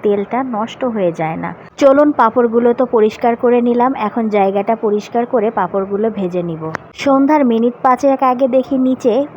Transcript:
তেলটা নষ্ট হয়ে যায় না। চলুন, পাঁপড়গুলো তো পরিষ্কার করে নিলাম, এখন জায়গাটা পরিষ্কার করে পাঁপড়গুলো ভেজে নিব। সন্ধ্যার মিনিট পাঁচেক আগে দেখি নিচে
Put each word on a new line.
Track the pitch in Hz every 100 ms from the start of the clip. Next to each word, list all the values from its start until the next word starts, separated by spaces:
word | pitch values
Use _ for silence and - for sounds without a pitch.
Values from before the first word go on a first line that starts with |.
তেলটা | 214 202 202 233 269 214
নষ্ট | 226 - 254 220
হয়ে | 180 165
যায় | 156 175
না। | 175 180 - -
চলুন, | 277 277 294 285
পাঁপড়গুলো | 226 240 240 226 240 240
তো | 247 233
পরিষ্কার | 214 - 240 240
করে | 240 240 240
নিলাম, | 240 247 269 214
এখন | 240 220 208
জায়গাটা | 196 202 202 226 220
পরিষ্কার | 208 - 240 240
করে | 247 214 226
পাঁপড়গুলো | 175 196 196 202 220 214
ভেজে | 185 180 170
নিব। | 160 160 160 - -
সন্ধ্যার | 277 277 277 302 254
মিনিট | 226 233 240 254
পাঁচেক | 254 277 269 262
আগে | 247 262 262
দেখি | 254 269 254
নিচে | 254 254 226 285